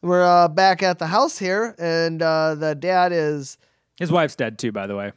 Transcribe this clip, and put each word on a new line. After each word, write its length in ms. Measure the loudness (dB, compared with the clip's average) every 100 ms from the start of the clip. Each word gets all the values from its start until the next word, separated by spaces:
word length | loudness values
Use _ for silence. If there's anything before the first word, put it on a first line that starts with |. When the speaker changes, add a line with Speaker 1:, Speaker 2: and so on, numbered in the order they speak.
Speaker 1:
we're, 220 | 0 2
uh, 240 | 6 6 4
back 360 | 4 2 2
at 160 | 0 -2
the 80 | -2
house 300 | 0 0 -2
here, 380 | -4 -2 -4 -6
and, 420 | -4 -2 -2 -2
uh, 340 | 0 0 0 -2
the 200 | -4 -4
dad 360 | -2 2 2
is 460 | 0 -2 -4 -8 -16 _ _ _ _
Speaker 2:
His 140 | 0
wife's 240 | 0 0 -2
dead 240 | -8 -4
too, 120 | -6
by 160 | -6 -8
the 80 | -8
way. 180 | -8